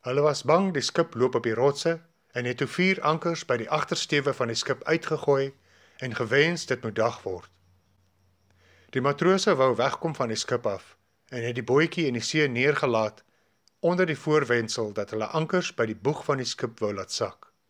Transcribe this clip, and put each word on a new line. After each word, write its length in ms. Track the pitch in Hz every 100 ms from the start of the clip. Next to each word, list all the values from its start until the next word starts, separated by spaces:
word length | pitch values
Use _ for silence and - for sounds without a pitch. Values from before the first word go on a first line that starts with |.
Hulle 200 | - 135
was 220 | 147 139
bang 300 | 120 165 196
die 100 | 156
skip 320 | 120 - 165
loop 200 | 113 127
op 80 | 120
die 120 | 113
rotse 460 | 110 135 139 170 165 _ _ _ -
en 80 |
het 120 | 123 123
toe 80 | 135
vier 300 | - 185 190
ankers 460 | 147 156 175 165 -
by 80 | 123
die 140 | 110
agtersteewe 600 | 151 147 - - 147 139 131
van 140 | 120
die 60 | 113
skip 220 | - 131
uitgegooi 720 | - 160 - 151 - 139 135 - _ _ _ _
en 120 | 131 113
gewens 480 | 117 127 156 170 -
dit 140 | 123
moet 120 | 117 104
dag 240 | 113 -
word. 260 | - 90 - _ _ _ _ _ _ _ _ _ _ _ _ _ _
Die 80 | 131
matrose 540 | 131 143 165 190 196 151
wou 140 | 131 113
wegkom 340 | 127 - 160 147
van 140 | 123
die 80 | 110
skip 260 | - 123 113
af 240 | 98 - _ _ _ _
en 140 | 127 117
het 100 | 123
die 80 |
bootjie 400 | 117 131 165 175 156
in 80 | 120
die 80 | 113
see 160 | 156 147
neergelaat 720 | 120 135 143 139 113 107 - _ _ _ _ _ _
onder 260 | 170 180 180
die 120 | 147
voorwendsel 720 | - 151 131 120 110 - 110 104
dat 160 | 101 110
hulle 140 | 110 160
ankers 320 | 160 180 175 -
by 80 | 117
die 80 | 110
boeg 260 | 123 151 -
van 160 | 139
die 40 | 123
skip 240 | - 120 113
wou 80 | 107
laat 200 | 101 95
sak. 360 | - 107 - - _ _